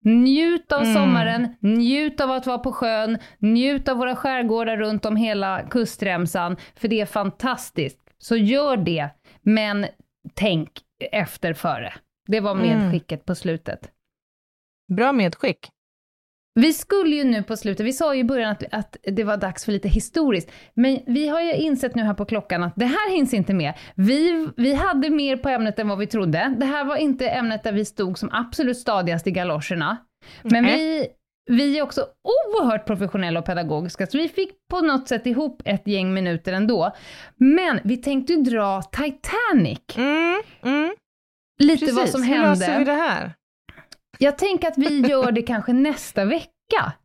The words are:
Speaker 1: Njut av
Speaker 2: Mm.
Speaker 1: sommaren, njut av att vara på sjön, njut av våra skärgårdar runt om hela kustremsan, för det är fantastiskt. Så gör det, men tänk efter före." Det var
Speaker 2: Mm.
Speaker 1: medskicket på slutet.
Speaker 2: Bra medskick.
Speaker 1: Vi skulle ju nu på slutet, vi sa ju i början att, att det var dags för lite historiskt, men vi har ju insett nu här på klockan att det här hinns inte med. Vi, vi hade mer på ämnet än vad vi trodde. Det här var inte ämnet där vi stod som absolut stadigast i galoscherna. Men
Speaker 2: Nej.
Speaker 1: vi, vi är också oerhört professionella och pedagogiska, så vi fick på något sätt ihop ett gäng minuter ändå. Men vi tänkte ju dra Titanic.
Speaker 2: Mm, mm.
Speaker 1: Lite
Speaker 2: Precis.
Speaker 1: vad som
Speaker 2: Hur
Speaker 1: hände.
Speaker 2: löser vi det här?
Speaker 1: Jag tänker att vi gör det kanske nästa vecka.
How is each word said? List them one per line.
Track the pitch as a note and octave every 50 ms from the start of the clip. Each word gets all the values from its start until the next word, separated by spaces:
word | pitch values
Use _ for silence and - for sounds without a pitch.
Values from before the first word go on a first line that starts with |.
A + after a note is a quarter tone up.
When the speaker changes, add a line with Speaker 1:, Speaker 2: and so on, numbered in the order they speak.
| G#3+
Speaker 1:
Njut | G#3+ A3+ A#3+ B3 C4 C4+ D4+ E4 E4+ F4 E4 - _
av | - C#4+
Speaker 2:
Mm. | A3+ A3+ A3
Speaker 1:
sommaren, | G3+ G3 F#3+ - F3 E3 E3+ A3+ A#3 A#3+ A#3+ - _
njut | G3+ G3+ A3 A#3 A#3 A#3 C4+ C#4+ D4+ D4+ D4 D4+
av | C#4+ C4
att | C4 C4 B3+
vara | C4 B3 A#3+
på | B3 C4
sjön, | - - B3 A3+ A3+ G#3+ A3 A3 A3+ A3 - - - _
njut | G#3 G#3+ A3+ A#3+ B3+ C#4 C#4+ C4+ - C#4+
av | C4
våra | A#3 B3+ B3 B3+
skärgårdar | B3+ - C4+ C4 B3+ B3+ A3 A3 A3+ A3+ A3+ A3+
runt | G#3 G#3+ G#3+ G#3+ G3+ -
om | G#3+ G#3+
hela | G#3+ A#3 A3 G#3 G3 G3 F#3+ F#3+ - - -
kustremsan, | - B3 A3+ - - - G#3 G3+ F3+ E3+ D#3+ D#3+ - F#3+ F3 F3 F#3 - - - _
för | _ - G#3+
det | A3+ G#3+
är | G#3
fantastiskt. | G3+ - G#3+ G3+ G3 - _ - C4 B3 B3 - - _ - D3 C#3 - _ _ _ _ _
Så | - - A#3
gör | A#3 G#3 G3+ B3+ C#4 D4 C#4+ C4
det, | G3+ F3 F3 E3+ D#3 D3 D3 - _ _ _ _ _
men | _ G#3 A3 A3 G#3+ G#3 G3+ G3+ G3+ - - _ _ _ _ _ _ - _
tänk | - G3 A3 F3 D#3+ D3+ - _ - _ _ _ _ - -
efter | - G#3 E3+ - - - - E3+ D#3+
före." | - - E3+ C#3 A2+ A2+ G2+ - - _ _ _ _ _ -
Det | G#3 A3
var | G3 G#3
Speaker 2:
Mm. | G3 F#3+ A3+ A3+ A3+ A3
Speaker 1:
medskicket | G#3 F3+ E3 D#3+ - - E3 D#3+ _
på | - F3+
slutet. | - - F#3 E3 D#3+ _ - - - - - _ _ _ _ _ _ _ _ _ _ _ _ _ _ _ _ _ _ _ -
Speaker 2:
Bra | F3+ F#3+ A#3 B3
medskick. | C#4 B3 G3 E3+ - - - B3+ D#3+ _ - - _ _ _ _ _ _ _ _ _ _ _ _ _ _ _ _ _
Speaker 1:
Vi | A3 B3+ D#4+
skulle | D#4 - - _ G4 G4+ F#4 D#4+ D4
ju | D4 C#4+
nu | C4 A#3 G#3+
på | G3 - A3+
slutet, | G#3+ - G#3 G3 - G#3+
vi | A#3+
sa | C4 - E4+ D4+ C#4
ju | C4
i | A#3+
början | A#3 C4+ B3 A3+ G#3+
att, | G#3 - G3 -
att | - G#3+ G3+ - - -
det | _ - G3 G#3 A3
var | G3+ G#3
dags | G3+ G3 F#3+ F3 - -
för | -
lite | G#3 G3 - G3
historiskt, | D3+ A3 - - _ E4 D#4 C4+ G#3+ - D#3+ - - - - _ _
men | A3+ B3 C4 C4+ C4 -
vi | C4 A#3+ C#4+ D4+ D4
har | D4 E4
ju | E4+ E4+ -
insett | - D#4 D#4+ C#4 C4 C4+ B3 B3+
nu | A#3+
här | A3 G#3+ G3+
på | - G#3
klockan | - A3 G#3 F#3+ - F#3 F3
att | F3 F3 -
det | G3 A#3+
här | B3 C#4+ G#4 G#4+ G4+
hinns | F#4+ E4+ C#4 C4+ -
inte | G#3 F3+ - G3
med. | F#3 D3+ C#3+ D3+ - - - -
Vi, | - F#3+ G#3 C4 D4 D#4+ F4 E4+ D#4+ D#4 D4+ -
vi | - A#3+ C4+ C#4+
hade | C#4 F4+ G4 F4 C4+ C4+ D#4
mer | D#4 D4+ C#4+ C#4 C4
på | C4 C4+ C#4
ämnet | C4 A#3 A3+ G#3+ G#3 -
än | A3 G#3
vad | G3+ F#3+
vi | G#3+
trodde. | G#3 - A3 F#3+ E3 D3+ E3 G3+ C4+ C4 A3
Det | C#4
här | C4+ C#4+ D4 C#4
var | C4+ D4
inte | C4+ D#4 D4 C4 C4 C4 A3+
ämnet | - B3+ A#3+ A3+ A3 G#3+
där | - A3+
vi | G3+ G#3 G#3+
stod | - _ - G3+ F3+ F#3 -
som | - -
absolut | - A3 A#3+ A#3+ - - D4+ B3 B3 A#3+
stadigast | - - G#3+ G3 F3+ E3+ E3+ E3 -
i | G3
galoscherna. | F3 F#3 F3+ F3+ D#3 D3+ C#3+ - F#3 E3+ D3+ D#3+ A3 A#3 _ _ _ _ _ - - -
Men | - A#3 A3+ A#3 A#3+
Speaker 2:
Nej. | A#3+ A#3
Speaker 1:
vi, | C#4 D#4+ D#4 D#4+ D4+ B3+ - - _ _ _ _ _ _ - A#3+
vi | A#3 C#4+ C#4+ C#4 D4+
är |
också | C#4+ C#4 - C#4 C4+ - _ _ _ F#4 A#4 C#5+ D#5 G#4+ G#4
oerhört | A4 E4 A#3+ A3 G#3+ -
professionella | - G#3+ F3+ G3+ F#3 - G3 F#3 E3+ E3 E3
och | E3
pedagogiska, | - F3+ E3+ E3 D#3 D#3 D3+ F3 F3 - - G3
så | F3 - C#4+
vi | E4 D#4
fick | - - F#4+ F#4+ - _ _ _
på | F4 F#4
något | D#4+ D#4 C#4 C4 C4+ -
sätt | B3 A3 A#3
ihop | B3 A#3 B3+ D#4 C#4 - _ -
ett | - G3+ G3 _
gäng | G3+ G3+ G3 F#3 F#3 F#3+
minuter | F#3+ F#3 F3 E3+ E3 _ F#3+
ändå. | F#3 F#3+ G#3 G#3+ A#3+ F#3 D#3+ G3+ - - - - - - - - _
Men | _ B3 C4+ D4+ F4+ F#4 E4 B3+ G3 -
vi | G3+ B3+
tänkte | B3 - C#4 C#4 C4+ C4+ E4
ju | F4 D#4
dra | C4+ B3 A#3 A3 G3+ G3 G3 F#3+
Titanic. | - - - - D4 D4+ C#4 - - - - A4 A#4+ - - B3 E3+ A#2+ - - _ - -
Speaker 2:
Mm, | A3+ B3 C#4+ D4 D#4+ E4 E4+ F4+ G4+ A4 - - _
mm. | - A#3+ C#4 D4 D4+ E4+ G#4 _ _ _ _ _ _ _ _ _ _ _ _ _
Speaker 1:
Lite | C#4+ D4 E4 B3+
Speaker 2:
Precis. | D4 D4+ A#3+ B3+
Speaker 1:
vad | - -
som | - C4
Speaker 2:
Hur | B3 B3 C#4
Speaker 1:
hände. | D4+ E4 D4+
Speaker 2:
löser | D4 C#4+ F#3 F3 - A3+
vi | C#4+
det | C4+
här? | D4 D4+ E4+ D4 F#3+ - - - D#3 _ _ _ _ _ _ - - - - _ - _ _ _ - -
Speaker 1:
Jag | B3+ C#4+ C#4+ -
tänker | F#4 G4+ F#4 F4 F4 D#4+
att | D#4+ C4+
vi | C#4+ D4+ D4 C#4+ A#3+ C#4
gör | C#4+ C4 B3+ B3
det | A3+ A#3+
kanske | A#3 - A#3+ G#3+ - -
nästa | B3 B3+ C#4 D4+ C#4+ - - - - G#3 G3
vecka. | G#3 D4+ E4 - _ _ _ _ _ A4+ G#4 - - C#3+ _